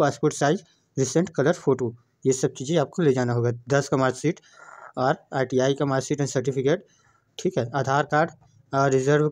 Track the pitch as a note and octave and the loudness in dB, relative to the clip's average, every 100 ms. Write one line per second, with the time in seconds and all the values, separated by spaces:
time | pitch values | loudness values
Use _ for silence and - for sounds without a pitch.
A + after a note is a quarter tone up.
0 | D3 - - - C#3 F#3 - _ _ - | 0 0 -2 0 0 0 -4 _ _ -4
1 | B2+ D#3+ F#3 - C3+ F3 - B2+ A#2 A#2+ | 0 0 0 0 0 0 0 0 -2 -8
2 | _ _ C3+ B2+ C#3+ - C3 E3 C3+ - | _ _ -2 0 -2 -4 -2 0 0 0
3 | D#3 B2+ B2 A#2+ A#2+ A#2+ - C#3+ C#3 C#3 | 2 2 0 0 -2 -4 -2 0 2 0
4 | C3 B2+ D3 - _ - - - - - | 0 0 -4 -4 _ -20 -20 -20 -12 -2
5 | B2+ E3 _ C#3+ C3 B2+ C3 C#3 C#3 C3 | 0 0 _ -4 -2 0 0 0 0 -2
6 | - C#3+ C#3 C3+ C3 C3+ C3 F#3+ - _ | -2 -4 -2 -2 -2 -2 0 -2 -4 _
7 | _ _ _ - F#3 C#3+ A#2 C#3 C3 C#3+ | _ _ _ -8 -4 -2 -2 -2 0 0
8 | D3 D3+ E3 - _ _ _ C3+ C#3 C3 | 2 0 0 -4 _ _ _ 0 2 2
9 | C3 D3 D3+ | 2 2 2